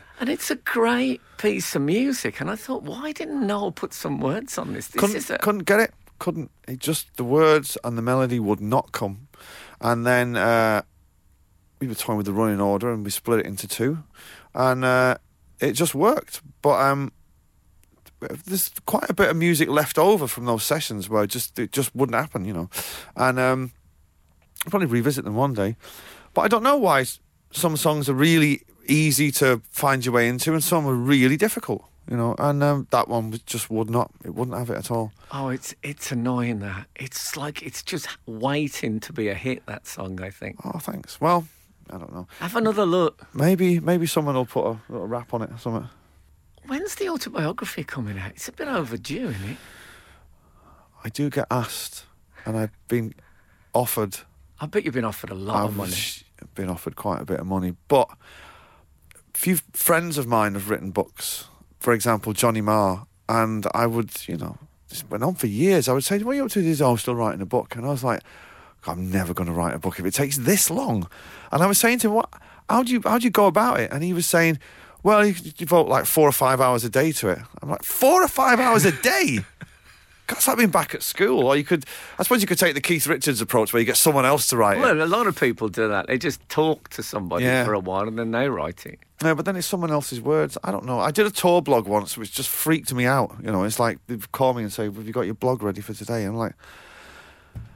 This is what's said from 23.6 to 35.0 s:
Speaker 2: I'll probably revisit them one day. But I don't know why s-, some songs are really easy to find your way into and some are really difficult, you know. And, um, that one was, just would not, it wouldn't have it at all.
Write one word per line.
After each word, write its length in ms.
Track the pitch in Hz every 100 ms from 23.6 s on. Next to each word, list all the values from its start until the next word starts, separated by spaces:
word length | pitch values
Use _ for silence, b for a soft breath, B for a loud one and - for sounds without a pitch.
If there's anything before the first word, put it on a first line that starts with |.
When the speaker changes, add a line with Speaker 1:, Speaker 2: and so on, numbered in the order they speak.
| 123 - _ _ _ _ _ _ _ -
Speaker 2:
I'll 60 | -
probably 160 | 202 160
revisit 360 | 120 123 139 101
them 80 |
one 180 | 107 139
day. 240 | 110 98 117 B B B B B
But 80 | -
I 60 | 214
don't 140 | 226
know 160 | 247 285
why 240 | 196 139
s-, 180 | 127 - _ _ _
some 240 | - 175 151
songs 320 | 160 151 139
are 60 |
really 480 | 131 160 165 151 139 _ _ -
easy 420 | 151 156 127 147
to 280 | - 135 120 -
find 320 | - 143 131 123
your 80 |
way 140 | 120 117
into 240 | 123 160
and 100 | 160
some 220 | 151 170 143
are 80 |
really 420 | 123 123 143 127 151
difficult, 480 | 214 - - 101 - _ -
you 60 | 123
know. 180 | 117 -
And, 240 | 147 143
um, 240 | 143 143 -
that 160 | 123 -
one 220 | 117 110
was, 80 | 113
just 260 | - 117 -
would 200 | 110 107
not, 200 | 143 107 _
it 100 | 87
wouldn't 220 | 85 127 95
have 140 | 120
it 60 | 101
at 120 | 101
all. 220 | 117